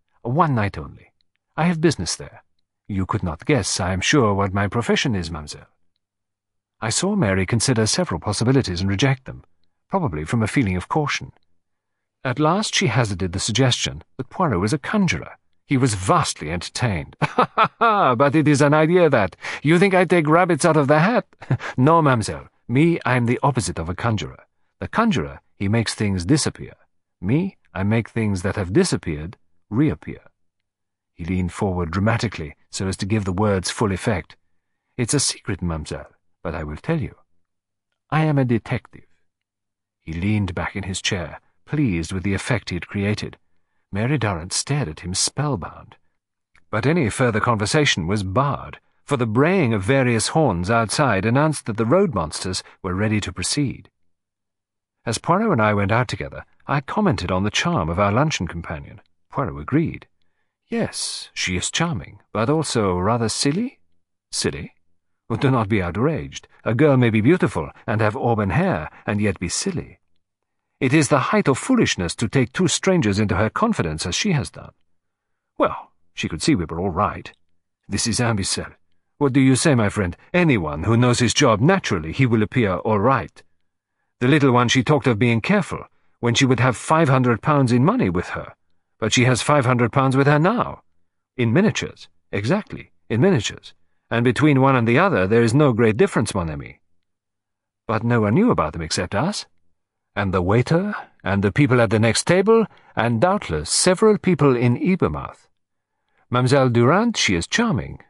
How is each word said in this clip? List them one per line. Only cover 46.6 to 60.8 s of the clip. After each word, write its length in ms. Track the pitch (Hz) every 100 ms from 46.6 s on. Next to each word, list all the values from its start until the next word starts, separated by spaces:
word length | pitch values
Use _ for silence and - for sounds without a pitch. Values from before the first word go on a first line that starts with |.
| _
But 160 | 107 127
any 220 | 175 113
further 320 | - 123 104
conversation 640 | 123 107 104 156 139 101 82
was 160 | 107
barred, 580 | 95 104 143 67 71 - _ _
for 120 | - 135
the 100 | 117
braying 460 | 113 160 196 117
of 100 | 107
various 460 | 95 135 123 113 -
horns 420 | 160 139 85 90
outside 540 | 117 110 - 135 98
announced 420 | 113 131 156 143 -
that 100 | 107
the 100 | 113
road 280 | 180 202
monsters 480 | 95 80 - 95 92 - _
were 120 | 95
ready 260 | 92 107 107
to 120 | 92
proceed. 580 | 90 - 147 127 60 - _ _ _ _ _ _ _ _ _ _ _
As 140 | 123 -
Poirot 340 | - 185 226
and 100 | 127
I 120 | 107
went 180 | 104 98
out 160 | 113 123
together, 360 | - 69 73 - _ -
I 140 | 143
commented 500 | - 214 196 98 92
on 100 | 92
the 80 | 104
charm 380 | - 175 160 80
of 80 | 85
our 140 | 101
luncheon 340 | 113 156 - 85
companion. 540 | 82 - 78 67 - _ _ _
Poirot 300 | - 107 71
agreed. 460 | 76 147 120 64 - _ _ _ _ _ _
"Yes, 600 | 233